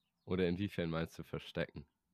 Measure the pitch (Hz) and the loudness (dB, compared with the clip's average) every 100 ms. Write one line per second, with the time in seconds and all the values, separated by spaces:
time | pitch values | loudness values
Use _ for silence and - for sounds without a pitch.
0 | _ _ - 92 90 90 101 - 85 80 | _ _ -2 2 4 4 0 0 0 0
1 | 82 - 82 80 - - 78 - - _ | -2 -4 -8 -8 -4 -2 -2 -4 -14 _
2 | _ | _